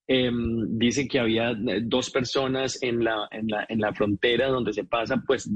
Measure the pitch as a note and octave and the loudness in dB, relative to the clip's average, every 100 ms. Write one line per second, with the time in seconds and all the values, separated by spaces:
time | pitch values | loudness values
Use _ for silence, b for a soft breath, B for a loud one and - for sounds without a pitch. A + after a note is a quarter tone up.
0 | - C3 B2 A#2+ A#2 A#2 G#2 A2+ A#2+ B2+ | 0 2 2 0 -2 -2 -2 2 2 2
1 | B2 C3+ A2+ A2 A#2 A2 A#2+ F2+ A#2 B2+ | 0 0 2 2 0 0 -2 -2 0 -2
2 | B2 C#3 B2 C#3 C3+ C3 C3 - B2 A#2 | 0 -2 0 0 0 0 -2 -2 -2 0
3 | A2+ A2 G#2 A2 A2 G#2 - A2 G#2+ F#2+ | 0 0 -4 -6 -4 -2 -2 0 0 0
4 | G#2 G2 A#2+ A#2+ C3+ B2+ G#2+ G#2 F2+ A#2 | -2 2 2 2 2 0 0 -4 -2 -2
5 | A2 B2+ - A#2+ - | 0 -2 0 0 0